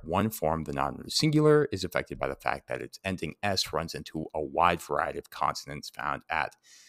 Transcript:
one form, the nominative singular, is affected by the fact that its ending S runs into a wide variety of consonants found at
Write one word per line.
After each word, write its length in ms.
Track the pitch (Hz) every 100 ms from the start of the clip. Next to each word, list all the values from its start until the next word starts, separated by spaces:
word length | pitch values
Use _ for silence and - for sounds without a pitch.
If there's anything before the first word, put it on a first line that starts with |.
one 240 | 78 95 107
form, 360 | 110 78 82
the 100 | 73
nominative 380 | 69 69 65 -
singular, 540 | - 156 151 151 151 143
is 100 | 95
affected 360 | 92 - - 71
by 100 | 67
the 80 | 69
fact 320 | - 69 -
that 140 | 64
its 180 | 64 -
ending 320 | 95 92 80 -
S 300 | 101 95 -
runs 220 | 78 82
into 320 | 73 - 80 78
a 60 | 80
wide 420 | 73 71 87 85
variety 360 | - 73 80 73
of 120 | -
consonants 580 | - 71 71 69 71 -
found 340 | - 67 71 -
at 280 | 80 65 - _ -